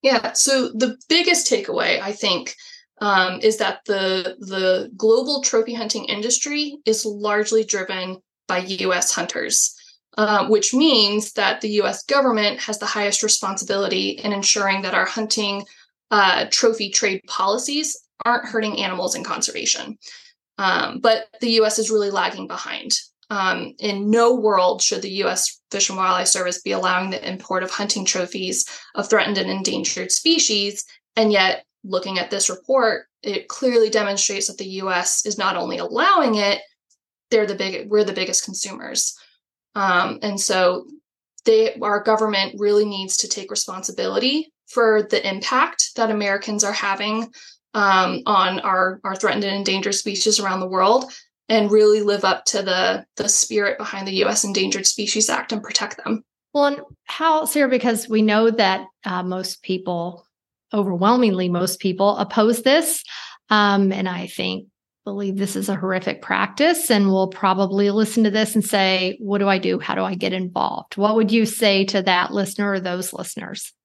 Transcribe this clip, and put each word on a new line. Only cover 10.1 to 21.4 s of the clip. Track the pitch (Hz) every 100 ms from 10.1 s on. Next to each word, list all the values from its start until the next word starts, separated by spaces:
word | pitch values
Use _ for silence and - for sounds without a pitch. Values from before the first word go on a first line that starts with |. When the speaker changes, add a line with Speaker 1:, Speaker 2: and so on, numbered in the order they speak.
| -
Speaker 1:
uh, | 214 208 196
which | 214 -
means | 254 320 240 202 208 214
that | - 196 -
the | 214
U | 208 208
S | 190
government | - 277 262 220 208 202
has | - 208
the | 202
highest | 214 202 196
responsibility | - - 196 196 - 196 196 190 196
in | - 208
ensuring | 202 196 208 196 196
that | 190
our | 185 185
hunting, | 226 214 220 202 202 208 - _ _ _
uh, | 214 190 180 -
trophy | - 233 226 202
trade | - 202 190 -
policies | - 190 226 247 294 302 - _ _ 226
aren't | 240 240
hurting | 226 214 190
animals | 196 180 185 -
in |
conservation. | 180 - - - - - - 220 - - - _ _ -
Um, | 190 180 - -
but | 233 220 -
the | -